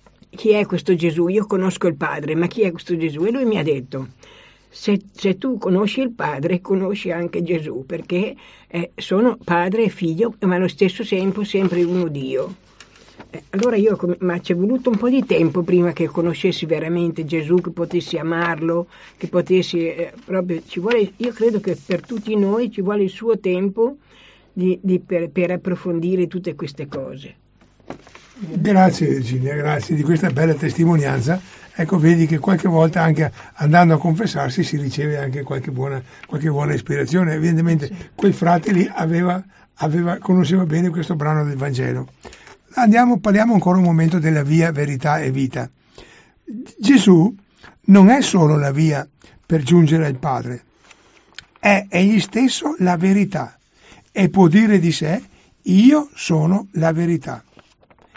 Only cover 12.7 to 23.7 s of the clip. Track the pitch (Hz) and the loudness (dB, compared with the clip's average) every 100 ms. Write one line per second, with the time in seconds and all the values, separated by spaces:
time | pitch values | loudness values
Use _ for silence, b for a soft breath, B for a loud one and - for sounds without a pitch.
12.7 | B B B B B - - - 190 240 | B B B B B -20 -20 -10 -2 0
13.7 | 220 214 196 175 175 180 175 - 175 202 | 2 2 0 -2 -2 -2 -4 -2 -2 0
14.7 | 254 254 214 240 262 - 165 165 180 170 | 0 0 0 0 0 0 0 0 0 0
15.7 | 180 175 156 160 - 170 156 185 - 156 | 2 2 -2 -4 -2 -4 -2 -4 -2 -4
16.7 | 160 160 175 170 165 151 160 151 180 175 | -4 -2 -2 -2 -4 -4 -4 0 0 0
17.7 | 170 165 175 - 165 160 165 170 160 165 | -6 -4 -4 -4 -6 -4 -4 -4 -4 -2
18.7 | 170 175 B B B 175 180 - 185 180 | -4 -4 B B B -4 -2 2 0 0
19.7 | 170 165 160 165 - - 185 180 165 - | -2 -4 -6 -10 -10 -8 -6 -4 -6 -8
20.7 | 180 196 240 196 - 240 226 233 208 196 | -6 -2 0 -2 -4 -8 -2 0 0 -4
21.7 | 156 - 175 - 226 214 208 196 220 247 | -6 -6 -6 -6 -10 -4 0 0 0 -2
22.7 | - 185 208 190 - 226 214 185 180 196 | -4 -4 -2 -2 -4 -2 -2 0 -2 -2